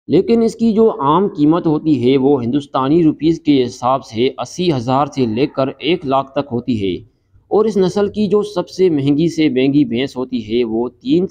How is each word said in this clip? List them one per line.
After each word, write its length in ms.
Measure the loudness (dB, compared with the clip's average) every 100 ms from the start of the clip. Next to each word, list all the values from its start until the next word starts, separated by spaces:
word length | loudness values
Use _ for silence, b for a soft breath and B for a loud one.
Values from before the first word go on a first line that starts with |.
| 0
लेकिन 340 | 0 2 2
इसकी 300 | 0 0 0
जो 140 | 2 2
आम 380 | 2 0 2 0
कीमत 380 | 2 2 2 2
होती 280 | 0 0 2
है 200 | 2 2
वो 180 | 2 2
हिंदुस्तानी 600 | 0 -4 -4 -4 0 2
रुपीज़ 380 | 2 2 0 -2
के 120 | 2
हिसाब 500 | 2 2 -2 -2 -2
से 260 | -4 -2 -2 -2
अस्सी 280 | -10 -4 -2
हज़ार 380 | -2 0 -2 -2
से 180 | -2 -2
लेकर 460 | 0 -2 -2 -4 -4
एक 220 | -2 -2 -2
लाख 260 | -4 -2 -6
तक 100 | -6
होती 240 | -6 -4 -4
है 160 | -2 -4 -10 _ _ _ -4
और 160 | 0 0
इस 100 | 0
नस्ल 300 | 0 0 -2
की 160 | -2 0
जो 140 | 0
सबसे 440 | -2 -6 -8 0 0
महंगी 380 | 2 0 2 0
से 200 | 2 0
महंगी 340 | 2 2 2 0
भैंस 300 | -2 -4 -6
होती 240 | -6 -6
है 200 | -4 -2 -2
वो 220 | -2 -4
तीन 360 | -6 -2 0 0